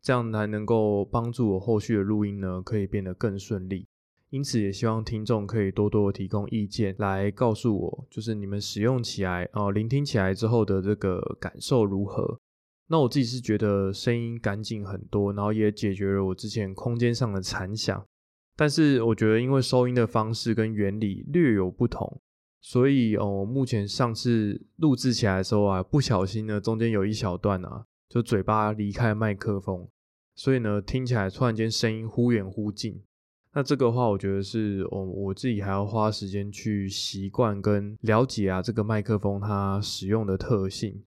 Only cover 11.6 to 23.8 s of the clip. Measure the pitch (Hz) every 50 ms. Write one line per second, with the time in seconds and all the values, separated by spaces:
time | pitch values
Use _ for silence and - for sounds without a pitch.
11.6 | - - 143 123 107 101 98 95 101 98 - - - - - - _ _ _ _
12.6 | _ _ _ _ _ _ 160 160 139 117 - 147 127 113 123 127 120 - 107 101
13.6 | 113 104 101 98 98 95 95 - - 123 120 117 117 117 117 117 - 107 98 104
14.6 | 110 - 117 104 101 92 104 98 95 98 - 101 101 101 101 104 101 104 107 107
15.6 | 107 104 104 - - 104 95 95 101 98 98 98 98 95 92 - - 107 101 113
16.6 | 101 95 95 - - 120 117 117 120 120 120 113 135 113 98 95 92 - 90 87
17.6 | 98 92 104 107 - - 98 101 98 _ _ _ _ _ _ _ _ _ _ -
18.6 | 156 147 143 165 156 147 139 123 113 117 110 - 113 107 110 113 123 131 139 135
19.6 | 127 - 131 127 123 123 123 123 117 110 - 113 110 110 113 - - 117 110 113
20.6 | 110 110 110 104 104 98 101 107 110 101 95 - - - 143 175 170 135 110 98
21.6 | 92 92 - - 127 113 - - - - - - _ _ _ _ _ _ _ _
22.6 | _ - - 123 123 139 139 135 120 110 107 - 101 101 98 98 98 104 127 139
23.6 | 131 123 123 104